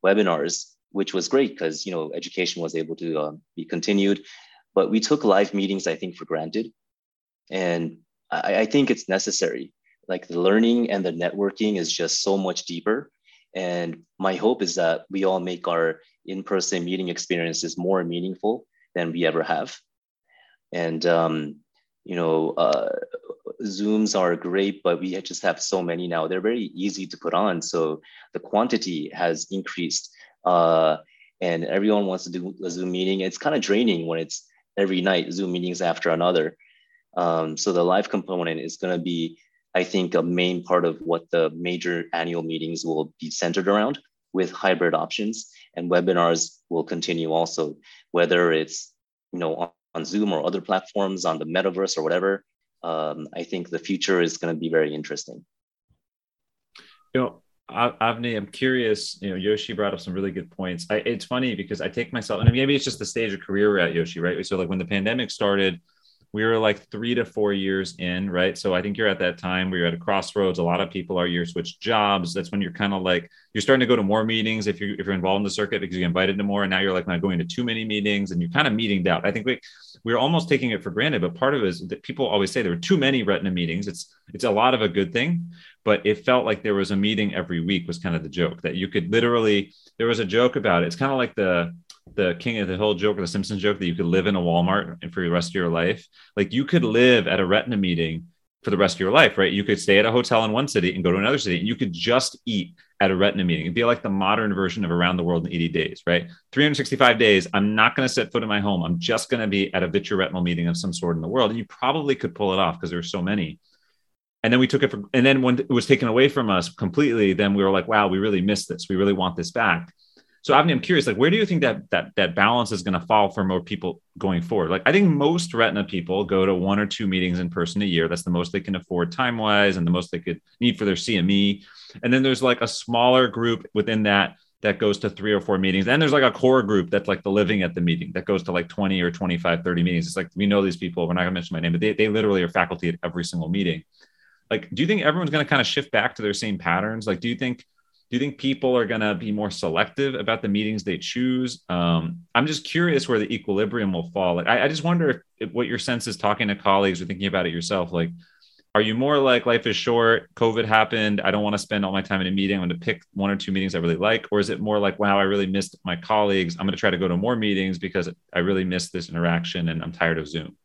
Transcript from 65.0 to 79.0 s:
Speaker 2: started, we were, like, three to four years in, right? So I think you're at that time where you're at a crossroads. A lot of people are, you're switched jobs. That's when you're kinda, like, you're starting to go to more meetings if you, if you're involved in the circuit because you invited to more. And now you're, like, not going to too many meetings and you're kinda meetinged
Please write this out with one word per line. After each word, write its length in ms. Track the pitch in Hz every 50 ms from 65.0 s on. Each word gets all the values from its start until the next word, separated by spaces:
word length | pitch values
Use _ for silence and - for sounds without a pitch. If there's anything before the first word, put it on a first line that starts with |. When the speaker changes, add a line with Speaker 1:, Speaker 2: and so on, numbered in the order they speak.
| 95 110 117 127 120 104
Speaker 2:
started, 520 | - - 113 101 101 98 98 95 90 85 - _ _ _ _ _ _ _ _ _
we 140 | - 107 110
were, 140 | 113 113 113
like, 280 | 110 107 107 - - _
three 240 | - 107 113 117 123
to 100 | 120 113
four 260 | - - 117 104 104
years 440 | 101 98 95 95 95 95 95 87 85 -
in, 320 | 90 90 90 90 98 98
right? 260 | 90 90 90 95 82
So 180 | - - 101 90
I 80 | 90 92
think 140 | 104 101 -
you're 100 | 113 104
at 120 | 95 90
that 200 | 92 90 85 -
time 300 | - 90 92 92 92 92
where 100 | 92 90
you're 80 | 85 85
at 80 | 82
a 20 | 85
crossroads. 600 | - - 98 98 92 - - 104 98 95 87 85
A 40 | 85
lot 160 | 85 87 92
of 120 | 98 85
people 260 | - 95 87 - 95 90
are, 80 | 87
you're 200 | 90 87 87 85
switched 360 | 85 85 87 85 - - -
jobs. 520 | - 110 113 110 104 101 101 95 87 82 85
That's 180 | 98 90 87
when 100 | - 101
you're 100 | 98 76
kinda, 260 | - - 104 101 98 92
like, 320 | 92 92 90 87 87 - _ _ _ _ _
you're 100 | 107 101
starting 160 | - 135 131
to 60 | 127 113
go 80 | 123
to 80 | 113 101
more 200 | 95 104 110 110
meetings 440 | 110 113 113 107 110 110 110 101 104
if 120 | 98 85
you, 160 | 104 101 104 -
if 80 | 95 98
you're 80 | 98
involved 240 | 92 90 92 95 98
in 40 | 104
the 60 | 98
circuit 320 | 92 - 104 101 - 98
because 160 | 98 85 90 92
you 80 | 90
invited 320 | 87 85 92 95 95 98 98
to 60 | 101
more. 200 | 101 101 101 101
And 60 | 95
now 100 | 95 92
you're, 140 | 98 98 92
like, 140 | 90 85 92
not 140 | 90 87
going 180 | 87 98 92 85
to 60 | 85
too 180 | 85 - - 123
many 200 | 120 113 113 110
meetings 480 | 110 107 104 101 104 104 101 101 95
and 80 | 95 85
you're 120 | 87 85
kinda 180 | - 139 156 135
meetinged 380 | 107 110 113 107 101 95